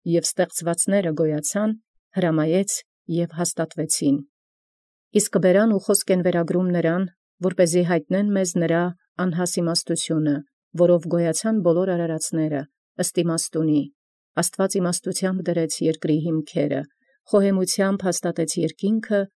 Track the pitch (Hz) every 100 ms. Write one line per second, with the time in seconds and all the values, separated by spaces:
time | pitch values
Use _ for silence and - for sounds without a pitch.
0 | 170 170 - - 175 - 170 170 - 202
1 | 175 156 156 151 151 202 214 220 _ _
2 | _ 190 175 156 156 180 196 - - _
3 | - 165 170 160 - - 160 165 160 -
4 | 147 143 139 _ _ _ _ _ _ _
5 | _ 202 - 190 180 190 226 196 - 196
6 | - 185 180 170 165 175 185 175 160 175
7 | 185 _ _ - 185 180 175 180 175 170
8 | - 185 208 196 185 175 165 165 175 175
9 | _ - 185 165 175 - 170 170 - 165
10 | - 160 151 143 - _ _ 160 175 175
11 | 170 170 170 160 220 220 170 165 190 175
12 | 170 160 - 160 156 143 139 _ _ -
13 | 180 - 170 165 - 160 160 151 143 _
14 | _ _ _ - 170 - 190 196 175 175
15 | - 180 190 185 175 170 160 - 160 156
16 | 151 151 160 160 151 165 143 139 147 _
17 | _ _ - 208 196 190 185 - 196 196
18 | 190 175 180 170 160 180 160 - 196 220
19 | 220 202 196 _